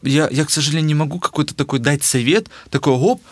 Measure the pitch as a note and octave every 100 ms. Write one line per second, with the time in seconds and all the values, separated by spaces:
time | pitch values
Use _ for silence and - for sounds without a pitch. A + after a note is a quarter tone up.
0 | C3+ C#3 D#3 C3 D3+ - C#3+ D#3+ D#3 D3+
1 | D#3 E3+ - - D3 - C#3+ C#3 A#2+ C#3+
2 | - C3 A#2+ F#3+ A3 - - C#3+ D3 B2+
3 | E3+ B3 -